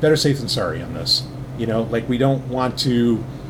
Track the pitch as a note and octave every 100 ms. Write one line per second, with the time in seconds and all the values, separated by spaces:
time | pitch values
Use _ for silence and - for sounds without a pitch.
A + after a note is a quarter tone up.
0 | D#3 D#3 D3 C3+ A2 A#2+ F2+ D#2 D#2+ E2
1 | E2 - - - - - A2+ A2 A2 A#2
2 | A2+ B2 C3+ C3+ B2+ B2+ B2+ B2 C3+ A#2+
3 | A#2+ A2+ - - -